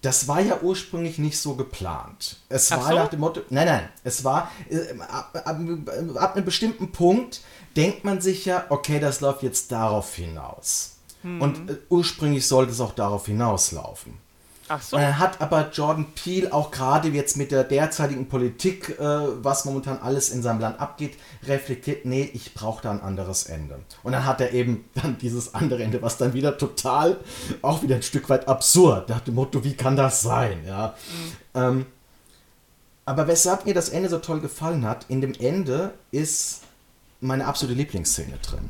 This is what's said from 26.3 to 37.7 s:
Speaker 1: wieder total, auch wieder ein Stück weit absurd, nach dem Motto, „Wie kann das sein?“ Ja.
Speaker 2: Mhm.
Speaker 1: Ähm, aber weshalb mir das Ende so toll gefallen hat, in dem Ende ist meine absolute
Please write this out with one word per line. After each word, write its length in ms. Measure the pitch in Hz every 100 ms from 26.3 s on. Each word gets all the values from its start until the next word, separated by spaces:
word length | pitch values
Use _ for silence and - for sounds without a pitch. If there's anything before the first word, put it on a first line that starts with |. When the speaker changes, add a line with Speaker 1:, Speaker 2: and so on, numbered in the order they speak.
Speaker 1:
wieder 240 | 123 143 143
total, 600 | 139 - 135 131 160 196 - - - 135
auch 220 | 135 156
wieder 120 | - 127
ein 60 |
Stück 260 | - 139 -
weit 180 | 131 -
absurd, 600 | 131 - 180 175 101 -
nach 100 | 117
dem 160 | - 120
Motto, 280 | 135 135
„Wie 120 | 127 131
kann 200 | 127 139
das 260 | 135 -
sein?“ 400 | 117 117 120 92 80
Ja. 300 | 95 110 - - 170 165 - -
Speaker 2:
Mhm. 80 | 127
Speaker 1:
Ähm, 240 | 127 131 131 - _ _ _ - _ _ _ _ _ _ -
aber 220 | 135 156
weshalb 380 | 165 180 185 208
mir 80 |
das 160 | 185 165
Ende 200 | 165 185
so 80 | 165
toll 220 | 165 156
gefallen 460 | 151 - 160 165 113
hat, 200 | 110 -
in 120 | 131
dem 120 | 131 -
Ende 580 | 123 180 160 131 196 - _
ist 500 | 135 156 - - - - _ _ _ _ _
meine 260 | 131 131 135
absolute 320 | 143 139